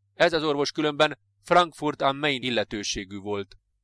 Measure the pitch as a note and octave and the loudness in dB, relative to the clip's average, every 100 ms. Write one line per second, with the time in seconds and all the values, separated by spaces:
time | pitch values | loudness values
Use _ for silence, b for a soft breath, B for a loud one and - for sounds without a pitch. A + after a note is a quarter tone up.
0 | _ - E3+ E3 D3+ C#3+ C#3 - D3+ D3 | _ 2 2 2 0 0 -2 0 -2 2
1 | D3+ C#3+ _ _ - F3 E3+ - D3+ C#3 | 0 0 _ _ 2 4 4 0 -6 -2
2 | C#3 C3+ D3+ C3+ B2+ A2+ G2+ G#2+ G2+ - | -2 0 -2 -2 -2 -2 -2 -4 -6 -8
3 | F#2+ G2 G2+ G2+ G2 - _ _ | -8 -10 -6 -6 -8 -16 _ _